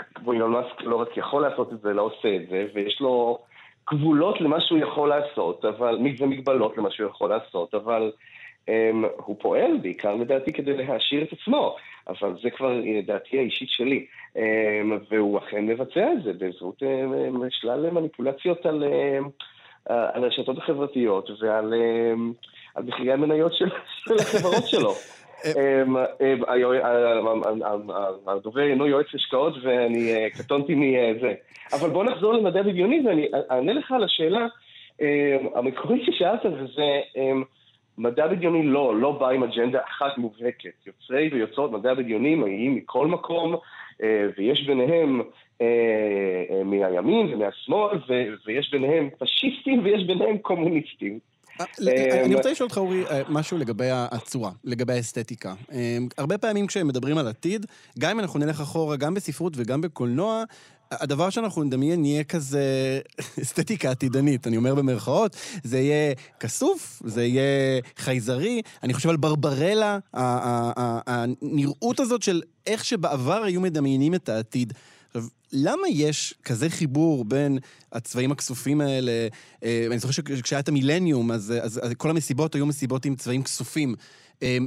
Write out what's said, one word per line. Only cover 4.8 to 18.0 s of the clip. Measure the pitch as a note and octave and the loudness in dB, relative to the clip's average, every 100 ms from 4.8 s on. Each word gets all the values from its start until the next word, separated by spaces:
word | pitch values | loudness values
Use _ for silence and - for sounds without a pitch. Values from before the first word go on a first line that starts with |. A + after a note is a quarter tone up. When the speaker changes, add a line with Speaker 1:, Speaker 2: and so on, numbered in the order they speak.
| C#3+ - D3 | 2 2 2
Speaker 1:
לעשות, | D3 C#3+ - F2 F2+ | 2 0 -2 -2 0
אבל, | A2 G#2+ A#2+ A2+ C3 B2+ | -2 0 0 2 0 0
ומגבלות | C#3 C3 C3+ C3 A2 A#2 | 0 0 2 2 2 0
למה | G2+ | -4
שהוא | - G#2 | -2 -6
יכול | - G2+ | -2 0
לעשות, | A2 - F#2+ E2+ | 0 -2 -6 -4
אבל, | G#2+ G#2+ A#2 A2 - - - - - - | -4 0 0 0 -4 -16 -20 -20 -12 -2
אמ, | A2 A2 A2+ A2 - | 2 2 2 0 -2
הוא | - G#2 | -10 -4
פועל | G#2+ G#2+ A#3+ D4+ | 0 2 2 0
בעיקר | F#2 F2 G#2 | -2 -4 -2
לדעתי | G#2 A#2+ C3+ C3+ | -2 0 -2 -2
כדי | D3 C#3 C#3 | -4 -2 -2
להעשיר | C3 A#2 - C#3+ | -2 -2 -2 -2
את | D#3+ | -4
עצמו, | F#3+ - C#4+ - - - - - | -6 -2 0 0 -4 -14 -16 -12
אבל | F#2 G2+ F2 | -6 -4 -4
זה | A#2+ | -6
כבר, | - C3 | -2 -2
אה, | B2 G#2+ G#2+ F#2+ | 0 -2 -2 -2
דעתי | G2+ - C3+ | -4 -2 -2
האישית | A#2+ - C3 | 0 -2 -4
שלי, | - B2 B2+ - - - - | -2 0 -2 -4 -16 -12 -4
אמ, | A2 A2 G#2+ G#2 G#2 G#2+ G2+ | 0 2 2 2 0 -2 -2
והוא | A2 G#2 G2+ | 0 2 0
אכן | - G#2 G#2+ | -2 -4 -2
מבצע | A#2 C3 E3+ A#3+ | -2 -2 0 2
את | D#4+ | 2
זה | B2 | -2
באמצעות, | F2 F#2 F2+ F2+ G2+ | -4 -4 -6 -10 -6
אמ, | C3+ C3 C3 | -2 -2 -2
אמ, | C3+ C3 B2+ B2+ | -2 -2 -2 -4
שלל | - A2+ B2+ D#3+ | -4 -4 -2 0
מניפולציות | E3+ | 0